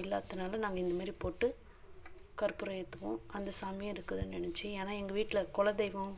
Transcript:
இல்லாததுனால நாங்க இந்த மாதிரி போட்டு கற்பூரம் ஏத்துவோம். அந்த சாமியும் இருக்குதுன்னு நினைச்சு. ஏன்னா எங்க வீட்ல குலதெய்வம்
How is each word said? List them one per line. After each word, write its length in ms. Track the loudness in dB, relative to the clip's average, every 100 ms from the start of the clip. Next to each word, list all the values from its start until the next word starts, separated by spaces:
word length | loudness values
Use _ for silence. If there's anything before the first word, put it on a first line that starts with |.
இல்லாததுனால 560 | 2 0 0 -2 0 2 2
நாங்க 140 | 2
இந்த 100 | 2 2
மாதிரி 140 | 0 -2
போட்டு 240 | -2 4 2 2 -8 -16 -14 -14 -12 -14 -12 0
கற்பூரம் 360 | 0 0 -2 -2
ஏத்துவோம். 380 | -4 -6 -4 -4 -4 -4
அந்த 140 | -2 -2
சாமியும் 340 | -4 -2 -2 -4
இருக்குதுன்னு 420 | -2 -2 0 0
நினைச்சு. 280 | -2 -2 -2 -2
ஏன்னா 140 | 0 -2
எங்க 120 | 0 2
வீட்ல 220 | 4 4 4 4
குலதெய்வம் 580 | 6 6 2 2 -2